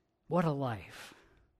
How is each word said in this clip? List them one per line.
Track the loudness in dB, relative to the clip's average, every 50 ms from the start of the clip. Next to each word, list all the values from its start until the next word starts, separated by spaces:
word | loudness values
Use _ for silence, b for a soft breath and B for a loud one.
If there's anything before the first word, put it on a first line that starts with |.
| _ _ _ _ _ 0
what | 2 4 4
a | 4 2
life | 2 0 0 -2 -4 -6 -12 -14 -16 -16 -16 -18 -20 -20 -20 -20 -20 -20 _ _ _